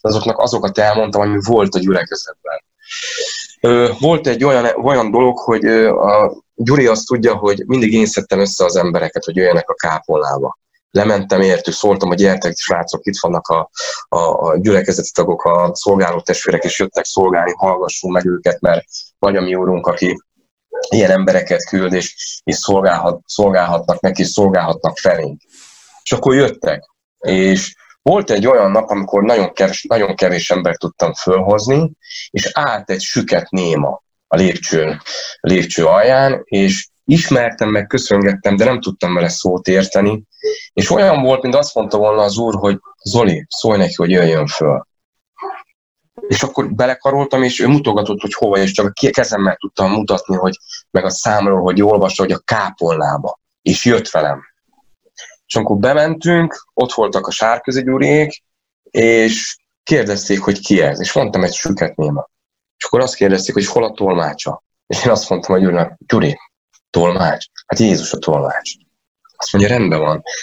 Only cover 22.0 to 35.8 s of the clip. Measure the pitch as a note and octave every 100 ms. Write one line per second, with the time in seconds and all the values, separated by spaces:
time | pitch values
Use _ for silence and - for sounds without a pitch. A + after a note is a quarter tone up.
22 | E2+ - - - G2 F#2+ - G2 F#2+ E2
23 | F2 E2+ - - G2+ F#2 F2 E2+ F2 F2
24 | F#2 F#2+ F2 G#2 G2 F#2 E2 E2 D#2+ -
25 | F#2+ E2+ C#2+ D2 _ - - - _ _
26 | - A#2+ C3+ C3+ B2+ - - - - _
27 | _ _ - F#2+ - F#2+ - - _ _
28 | - G3+ G3+ G#2 A#2+ B2 G2 A2 A2 G2+
29 | G2 G2+ G#2+ A2+ F2+ - F#2+ - - A2+
30 | G2 - F#2 F2 - F2+ F2 E2 E2+ -
31 | E2+ - F#2 F#2 F#2+ G#2+ A2+ C#3+ D#3+ -
32 | - - - G3 - D#3 C#3+ G#2 G2+ F#2+
33 | - B2+ G#2+ F2 - F#2+ F2 D2+ C#2+ -
34 | _ _ - E2+ F#2 - - D#2+ D#2 D2
35 | - - - - E2 F#2 E2+ -